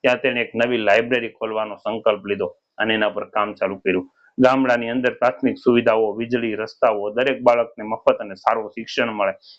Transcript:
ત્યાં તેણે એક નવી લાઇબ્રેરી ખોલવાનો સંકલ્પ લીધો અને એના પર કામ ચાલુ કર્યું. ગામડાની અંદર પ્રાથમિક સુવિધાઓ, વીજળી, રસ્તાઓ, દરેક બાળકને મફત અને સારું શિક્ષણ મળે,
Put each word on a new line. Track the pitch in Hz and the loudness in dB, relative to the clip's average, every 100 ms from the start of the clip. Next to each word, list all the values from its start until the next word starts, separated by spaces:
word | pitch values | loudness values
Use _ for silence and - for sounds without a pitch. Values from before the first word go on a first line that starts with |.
ત્યાં | 127 123 | 2 0
તેણે | 135 123 | 0 -2
એક | 113 | -4
નવી | 113 120 120 104 | -2 0 2 4
લાઇબ્રેરી | 107 117 123 117 - | 4 4 -2 -2 -8
ખોલવાનો | 113 110 107 98 | -6 -4 -6 -8
સંકલ્પ | - 110 110 104 98 | -6 -2 0 -2 -4
લીધો | 101 87 - _ - | -4 -4 -8 _ -6
અને | 110 | -2
એના | 110 107 | 0 0
પર | 101 104 | -2 -6
કામ | 107 104 | -4 -4
ચાલુ | 104 95 98 | -2 -4 -2
કર્યું. | 95 92 90 _ _ - | -2 -2 -4 _ _ 2
ગામડાની | 127 135 131 120 117 | 4 4 2 2 0
અંદર | 123 123 117 | -2 -2 0
પ્રાથમિક | 120 - 131 - | -2 0 -4 0
સુવિધાઓ, | - 120 117 110 110 104 | 2 4 4 2 0 -2
વીજળી, | 117 123 117 104 | -4 -2 -2 -4
રસ્તાઓ, | 110 - 123 107 104 | -8 0 0 2 -4
દરેક | 110 135 120 | -2 -2 2
બાળકને | 123 120 117 - | 2 2 0 -6
મફત | 107 113 - - | -8 -2 0 0
અને | 107 95 | -4 -4
સારું | - 113 107 | 0 0 -4
શિક્ષણ | - 110 - 120 107 | -10 -8 -4 -4 0
મળે, | 98 95 _ | -2 -4 _